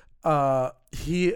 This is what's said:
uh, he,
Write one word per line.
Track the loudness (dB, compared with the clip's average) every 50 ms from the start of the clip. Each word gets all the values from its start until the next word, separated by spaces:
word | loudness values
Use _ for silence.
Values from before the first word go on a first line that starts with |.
| -20 -20 -20 _ _
uh, | 0 2 2 2 2 2 0 0 -2 -6 _ _ _
he, | -12 -10 -6 -4 -2 0 0 0 0